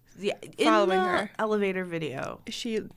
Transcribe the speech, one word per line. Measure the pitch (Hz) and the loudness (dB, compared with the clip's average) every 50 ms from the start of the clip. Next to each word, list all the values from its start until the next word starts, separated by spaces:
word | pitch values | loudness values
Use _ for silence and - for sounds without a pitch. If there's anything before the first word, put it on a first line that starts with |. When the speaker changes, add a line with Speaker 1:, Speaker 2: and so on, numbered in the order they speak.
| _ - - 170 | _ -20 -12 -4
Speaker 1:
Yeah, | 196 196 - - - 160 - - | -4 -4 -2 -4 -8 -8 -2 2
Speaker 2:
following | - 226 220 214 202 180 190 190 | 4 4 6 6 6 4 4 4
Speaker 1:
in | 185 | 2
the | 180 | 2
Speaker 2:
her. | 180 190 214 - - - | 0 0 -2 -4 -4 -4
Speaker 1:
elevator | 220 214 214 208 202 190 185 185 185 | -2 0 0 0 0 0 -2 -2 -4
video, | 175 170 165 160 131 123 - - - - - - 233 | -4 -4 -4 -4 -6 -6 -6 -8 -8 -10 -10 -10 -10
Speaker 2:
She | - - - 233 220 220 - - - | -10 -6 -4 -4 -4 -4 -4 -6 -12